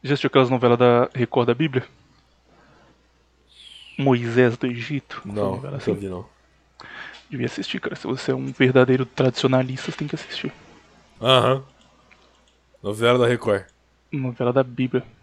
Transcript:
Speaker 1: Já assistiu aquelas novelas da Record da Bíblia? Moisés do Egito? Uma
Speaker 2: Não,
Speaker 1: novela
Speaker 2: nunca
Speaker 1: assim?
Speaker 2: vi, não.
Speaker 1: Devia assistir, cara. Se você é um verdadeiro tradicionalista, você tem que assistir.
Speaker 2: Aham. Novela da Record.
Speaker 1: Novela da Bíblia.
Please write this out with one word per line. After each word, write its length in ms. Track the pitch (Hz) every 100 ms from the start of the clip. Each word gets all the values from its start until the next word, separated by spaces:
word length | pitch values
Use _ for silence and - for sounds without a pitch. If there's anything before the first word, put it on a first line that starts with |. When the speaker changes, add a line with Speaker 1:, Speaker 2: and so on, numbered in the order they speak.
Speaker 1:
Já 100 | 123
assistiu 140 | 139 143
aquelas 220 | 135 127
novelas 280 | 127 120 120
da 300 | 123 120 123
Record 340 | - 120 - 117
da 60 |
Bíblia? 300 | 120 156 131 - _ _ _ _ _ _ _ _ _ _ _ _ _ _ _ _ _ - - - -
Moisés 600 | 139 123 117 120 123 117
do 80 | 131
Egito? 540 | 120 120 143 - -
Uma 100 | -
Speaker 2:
Não, 180 | 104 101
Speaker 1:
novela 220 | 95 131 104
Speaker 2:
nunca 140 | -
Speaker 1:
assim? 20 | 98
Speaker 2:
vi, 80 | 101
não. 180 | 90 90 _ _ _ _ _ - - - - _
Speaker 1:
Devia 160 | 135 120
assistir, 340 | - 190 -
cara. 160 | - -
Se 120 | -
você 240 | 131 -
é 40 | 131
um 120 | 135
verdadeiro 580 | 131 127 131 127 131 127
tradicionalista, 880 | - 131 - 131 131 131 131 -
você 60 | -
tem 100 | 147
que 80 | -
assistir. 360 | - - - - - - _ _ _ _
Speaker 2:
Aham. 420 | 117 131 113 135 135 _ _ _ _ _ _ _ _ _ _ _
Novela 380 | 101 107 117 127
da 80 | 120
Record. 380 | 120 117 101 - _ _ _ _
Speaker 1:
Novela 400 | 147 131 117 123
da 120 | 127
Bíblia. 400 | 127 123 127 127 - _